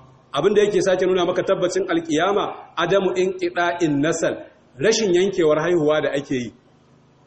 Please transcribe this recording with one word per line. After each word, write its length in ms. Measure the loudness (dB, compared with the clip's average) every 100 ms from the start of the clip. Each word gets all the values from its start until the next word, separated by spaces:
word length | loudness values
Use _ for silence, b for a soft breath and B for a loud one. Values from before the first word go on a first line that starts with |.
| -20 -20 _
Abin 220 | -2 2
da 80 | 4
yake 180 | 2 2
sake 240 | 0 2 2
nuna 180 | 2 0
maka 160 | -2
tabbacin 440 | -2 0 0 -2 -2
alkiyama, 540 | -2 0 0 0 0 -4 -8 -12 -4
adamu 340 | 0 2 0
inqita'in 840 | 0 -2 -2 -6 -2 -2 0 0 2
nasal, 340 | 0 0 -2 -4 -12 _ _ -2
rashin 340 | 0 0 2
yankewar 440 | 2 2 2 2 2
haihuwa 440 | 2 0 2 2
da 80 | 0
ake 200 | -2 -4
yi. 180 | -6 -6 -12 _ _ _ _ _ _